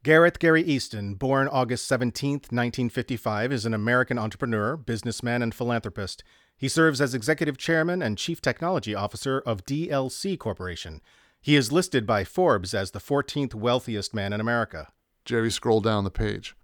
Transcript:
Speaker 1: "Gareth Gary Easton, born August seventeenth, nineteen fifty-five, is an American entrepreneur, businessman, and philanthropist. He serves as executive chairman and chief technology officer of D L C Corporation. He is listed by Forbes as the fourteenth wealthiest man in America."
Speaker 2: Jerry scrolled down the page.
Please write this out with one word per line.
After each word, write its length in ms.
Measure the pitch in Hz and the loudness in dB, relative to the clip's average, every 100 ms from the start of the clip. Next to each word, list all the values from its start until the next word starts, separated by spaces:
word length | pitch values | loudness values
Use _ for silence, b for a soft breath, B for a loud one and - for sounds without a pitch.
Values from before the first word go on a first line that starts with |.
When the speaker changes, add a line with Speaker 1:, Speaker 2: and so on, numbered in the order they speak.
Speaker 1:
"Gareth 360 | - 160 170 - | 6 6 6 4
Gary 220 | 165 160 | 4 4
Easton, 540 | 175 139 - 107 101 98 | 4 0 -2 -6 -6 -4
born 320 | 131 135 139 | 0 2 2
August 400 | 139 123 123 - | 0 0 -2 0
seventeenth, 640 | 127 120 - 139 143 - | 0 0 -2 -2 -4 -2
nineteen 380 | 120 120 123 120 | -2 0 0 -2
fifty-five, 640 | - 120 120 117 107 120 | -2 -4 -4 -2 -2 0
is 120 | 135 113 | -2 -2
an 80 | |
American 460 | 110 110 123 127 120 | -2 2 2 2 0
entrepreneur, 560 | 110 - 127 113 107 156 | -2 -4 -2 0 0 -4
businessman, 640 | 123 113 123 - 120 120 | -4 -4 -4 -4 -2 0
and 140 | 117 - | -2 -2
philanthropist. 680 | 120 120 110 - 95 - b b b b | -2 -2 -4 -8 -10 -10 b b b b
He 120 | 131 | -2
serves 320 | 160 160 131 | 4 4 4
as 120 | 139 | 0
executive 440 | 127 110 156 151 135 | 0 -2 0 -2 -2
chairman 440 | - 165 165 180 | -2 0 0 0
and 160 | 131 104 | -2 -2
chief 220 | - 165 | -4 -2
technology 560 | - 120 170 180 107 104 | -2 -2 -2 -2 -2 -4
officer 440 | 101 - 139 135 | -4 -4 -4 -2
of 260 | 120 104 - | -2 -6 -4
D 240 | 143 170 | -4 -2
L 200 | 143 131 | -2 -2
C 280 | - 196 180 | -6 -6 -4
Corporation. 640 | 110 95 90 85 87 76 b b b b | -6 -6 -8 -8 -10 -14 b b b b
He 140 | - 147 | 4 4
is 160 | 113 | 6
listed 340 | 156 180 131 107 | 2 2 0 2
by 180 | 107 | 0
Forbes 500 | 95 - 180 107 92 | 0 2 4 4 0
as 180 | 107 95 | -4 -4
the 80 | 98 | -8
fourteenth 540 | - 143 139 147 135 110 | -2 -2 0 -4 -4 -2
wealthiest 580 | 117 123 - 104 98 | 0 0 -2 -6 -4
man 180 | 110 98 | -4 -4
in 80 | 104 | -2
America." 480 | 110 117 110 80 73 _ _ _ - | 0 0 -2 -8 -16 _ _ _ -2
Speaker 2:
Jerry 260 | 120 113 | 0 0
scrolled 320 | - 123 110 | 0 2 4
down 200 | 107 104 | 4 0
the 80 | 98 | -2
page. 440 | - 107 101 - - | -2 -2 -4 -12 -20